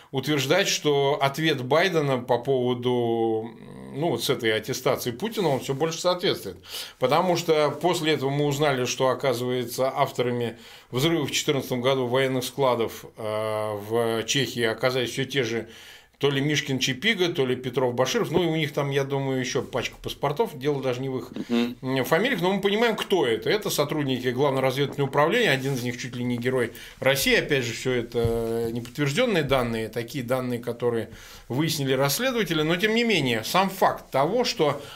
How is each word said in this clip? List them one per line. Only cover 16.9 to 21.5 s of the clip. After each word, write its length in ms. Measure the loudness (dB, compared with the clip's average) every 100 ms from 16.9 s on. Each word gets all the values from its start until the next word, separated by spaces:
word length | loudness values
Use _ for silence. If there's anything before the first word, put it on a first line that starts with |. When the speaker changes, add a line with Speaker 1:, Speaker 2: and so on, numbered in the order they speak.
| -2 0 0 0
Speaker 1:
то 160 | 0 0
ли 100 | 0
Петров 380 | -2 0 0
Баширов. 360 | 2 0 0 0
Ну, 120 | 0
и 40 | 2
у 80 |
них 200 | 0 -2
там, 160 | -2 -2
я 140 | 0
думаю, 360 | 0 -2 -2 -2
ещё 220 | -2 -4
пачка 340 | -4 -4 -4 -8
паспортов. 480 | -10 -4 -4 0 -2
Дело 300 | -2 -4 -2
даже 180 | -2 -2
не 80 | -4
в 80 | -6
их, 160 | -6 -10
Speaker 2:
Мгм. 280 | -2